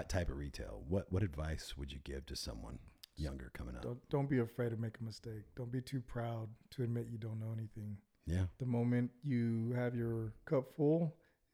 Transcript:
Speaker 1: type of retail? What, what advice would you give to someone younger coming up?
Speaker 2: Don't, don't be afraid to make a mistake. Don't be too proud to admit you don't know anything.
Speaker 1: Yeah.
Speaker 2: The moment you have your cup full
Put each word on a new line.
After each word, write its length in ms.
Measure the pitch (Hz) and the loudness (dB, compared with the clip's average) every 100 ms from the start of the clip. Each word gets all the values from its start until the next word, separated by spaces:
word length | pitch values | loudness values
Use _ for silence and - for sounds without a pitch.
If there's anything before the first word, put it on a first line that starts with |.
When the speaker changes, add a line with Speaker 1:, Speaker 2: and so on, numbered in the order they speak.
| - | 2
Speaker 1:
type 200 | 92 82 | 2 2
of 80 | 67 | -2
retail? 480 | 71 - - 101 78 | -4 -6 -8 -8 0
What, 220 | 95 - | 0 2
what 120 | 90 | 2
advice 520 | 101 73 78 76 - 67 | 2 0 -2 -2 -4 -8
would 140 | 69 | -6
you 60 | 69 | -8
give 220 | 67 67 - | -6 -8 -6
to 100 | - | -6
someone 420 | - 52 - 62 - - - - | -6 -6 -8 -10 -12 -20 -20 -4
younger 340 | 76 67 - | -4 -4 -8
coming 200 | - 60 62 | -8 -8 -4
up? 60 | |
Speaker 2:
Don't, 260 | 117 123 - | -4 -6 -2
don't 180 | 143 139 | 0 4
be 80 | 131 | 2
afraid 300 | 113 - 120 | 2 0 -2
to 60 | 113 | 0
make 220 | 113 - | -2 -4
a 40 | |
mistake. 400 | 113 - 117 107 101 - | -8 -8 -10 -10 -10 -8
Don't 160 | 120 | -4
be 80 | 131 | -4
too 200 | 127 135 | -2 -6
proud 480 | - 120 117 117 110 110 - | -4 -4 -2 -2 -6 -10 -14
to 100 | - | -2
admit 240 | 120 117 113 | 0 0 -2
you 80 | 113 | -6
don't 220 | 110 110 | -6 -4
know 120 | 110 113 | -4 -4
anything. 400 | 107 - 107 101 _ _ - | -6 -8 -8 -8 _ _ 0
Speaker 1:
Yeah. 180 | 90 90 - | 2 2 0
Speaker 2:
The 80 | 127 | 0
moment 440 | 120 120 123 123 - | 4 4 4 2 -2
you 500 | 143 120 117 113 113 123 | 0 4 4 2 2 2
have 180 | 123 | 2
your 400 | 123 117 113 110 - | 2 2 0 -2 -6
cup 300 | - 139 131 - | 2 2 2 4
full 380 | 147 165 165 - _ _ _ | 6 6 4 0 _ _ _